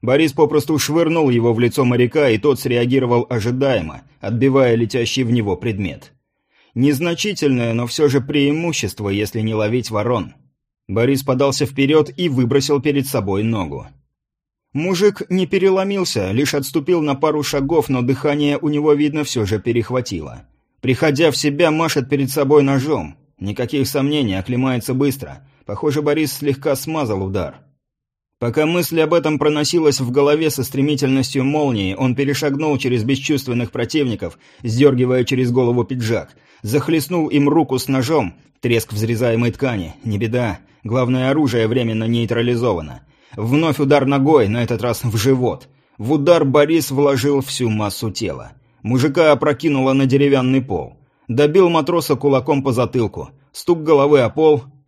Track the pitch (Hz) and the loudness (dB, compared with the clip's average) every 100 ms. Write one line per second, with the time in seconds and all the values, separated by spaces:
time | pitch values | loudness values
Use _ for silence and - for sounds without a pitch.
0 | 117 139 160 139 147 156 143 156 - 156 | 2 2 2 2 2 2 0 -2 0 0
1 | 160 165 147 123 117 113 120 - 127 123 | 0 2 2 2 2 2 0 2 0 2
2 | 123 156 143 110 151 131 127 120 120 135 | 2 2 2 2 2 0 0 0 2 2
3 | 127 120 113 123 107 127 139 120 80 67 | 2 0 0 -4 -2 0 0 0 -4 -12
4 | - _ 101 113 135 135 127 117 117 131 | -20 _ -6 0 2 4 4 2 0 -2
5 | 113 - 120 120 101 90 120 101 98 67 | -2 -2 0 0 0 -2 -4 -4 -6 -8
6 | - _ _ _ _ _ _ 117 135 139 | -18 _ _ _ _ _ _ 0 0 2
7 | 170 170 214 196 147 127 117 113 120 - | -2 -2 -4 -2 0 0 0 -2 -4 0
8 | 151 139 131 147 143 151 170 156 101 - | 2 2 0 0 2 0 -2 -4 -6 -6
9 | 101 98 104 113 110 110 107 120 120 107 | -4 -2 -2 -2 -2 -2 0 -2 -2 -4
10 | 107 120 78 - _ _ _ _ _ 101 | -2 -2 -4 -14 _ _ _ _ _ 0
11 | 123 139 - 127 139 135 135 - 139 156 | 2 0 0 0 0 0 -4 0 2 4
12 | 147 - 175 131 123 139 139 143 151 139 | 2 -2 -2 0 2 2 2 0 2 -2
13 | 135 127 101 98 110 113 85 69 55 _ | -2 -4 -2 -2 -2 -2 -4 -10 -14 _
14 | _ _ _ _ _ _ _ 139 170 180 | _ _ _ _ _ _ _ -6 -2 2
15 | 208 202 - 185 185 196 190 190 196 202 | 2 0 -4 -2 0 2 2 2 0 -2
16 | 180 117 92 107 143 156 135 165 143 175 | -2 -2 -2 0 0 -2 -4 -4 0 0
17 | 151 139 160 151 139 143 139 165 - 131 | 0 0 0 0 -2 -4 0 0 2 0
18 | 123 135 151 147 147 143 151 147 151 147 | 0 0 0 0 0 0 -2 0 2 4
19 | 151 151 143 127 104 107 117 117 110 127 | 2 -2 -4 -2 -2 -2 0 -2 -2 -4
20 | 123 90 73 58 - _ _ _ 123 127 | -4 -8 -10 -16 -20 _ _ _ -2 0
21 | 165 139 165 143 151 143 165 156 160 147 | 2 4 2 2 -2 2 2 2 0 -2
22 | 127 143 135 156 135 151 135 139 139 139 | -2 -2 -2 0 4 4 4 0 0 -4
23 | 78 - _ _ 95 104 120 143 131 147 | -4 -14 _ _ -8 -6 -4 -2 -2 -2
24 | 139 151 120 95 95 123 131 123 - 131 | -2 0 -2 -2 -4 -2 0 -2 -2 0
25 | 143 135 147 135 - _ - 101 151 143 | 0 -2 -10 -18 -20 _ -12 -4 -2 0
26 | 147 147 151 - 147 135 156 135 - 160 | 0 0 -2 -4 -4 -2 -2 -4 -4 -4
27 | 131 101 95 98 78 - _ _ _ _ | -2 -2 -4 -4 -6 -10 _ _ _ _
28 | _ _ _ _ 120 120 156 175 160 165 | _ _ _ _ -4 0 0 0 -2 0
29 | 156 170 160 151 151 151 147 170 156 135 | 2 2 0 0 0 0 0 2 2 0
30 | 123 127 143 151 160 147 123 135 139 143 | 0 2 2 4 0 -2 -6 -2 0 0
31 | 139 135 127 139 131 151 143 113 95 95 | 0 0 0 -2 0 0 0 0 -2 -2
32 | 131 123 139 139 151 139 156 143 131 120 | -2 0 -2 0 -2 -2 -2 -2 0 -2
33 | 110 135 135 143 131 120 120 - 117 160 | 0 -2 0 -2 -2 -4 -4 -4 -2 -2
34 | 135 104 87 - _ - 120 113 143 127 | -2 -4 -8 -10 _ -12 -6 2 2 2
35 | 123 127 120 135 127 120 123 123 117 131 | 0 0 -2 -2 -2 0 0 -2 -4 -6
36 | 110 113 - _ _ _ 104 135 139 165 | -4 -6 -8 _ _ _ -4 -4 -2 -2
37 | 139 180 156 147 143 160 147 131 - 135 | -2 -4 -2 0 2 2 0 -2 -2 -2
38 | 123 160 98 - _ _ 123 117 - 104 | 0 -2 -2 -8 _ _ -2 -2 -2 -4
39 | 110 117 120 113 120 117 131 113 82 - | -4 0 0 0 -2 -2 -4 -4 -8 -10
40 | 113 101 113 123 120 92 _ _ 107 120 | -6 -4 -2 -2 -4 -6 _ _ -6 -2
41 | 123 127 131 143 143 117 110 127 117 110 | 0 0 0 0 0 2 0 0 -2 -2
42 | 110 117 117 117 120 120 120 90 76 62 | 0 0 0 0 0 0 0 -2 -6 -16
43 | _ _ _ - 110 143 160 147 139 147 | _ _ _ -8 0 2 2 0 4 4
44 | 135 139 135 156 104 117 117 117 123 113 | 4 2 4 4 4 0 -2 -2 -2 -4
45 | 123 110 117 131 123 85 - _ _ _ | -4 -2 2 2 0 -4 -12 _ _ _
46 | 104 151 139 170 143 139 147 165 135 135 | -2 0 4 4 4 4 4 2 0 0
47 | 143 135 135 143 131 - 120 107 104 - | 2 2 2 0 -2 -4 -2 0 -2 -4
48 | 113 - 104 67 55 - _ _ 104 127 | -8 -6 -8 -8 -14 -20 _ _ -2 2
49 | 143 147 156 139 147 139 165 139 131 135 | 2 4 4 4 2 0 0 0 2 2
50 | 135 135 143 135 127 135 131 90 64 - | 2 4 4 4 2 0 0 -6 -8 -14
51 | _ _ _ 120 147 160 180 165 151 170 | _ _ _ 2 4 6 4 2 0 -2
52 | 156 139 143 135 131 143 139 120 120 131 | 0 0 2 0 0 -2 0 0 0 0
53 | 110 - 65 _ _ - - 175 151 147 | -2 -4 -16 _ _ -12 -2 0 4 4
54 | 143 147 117 135 156 147 - _ | 6 4 4 4 4 4 0 _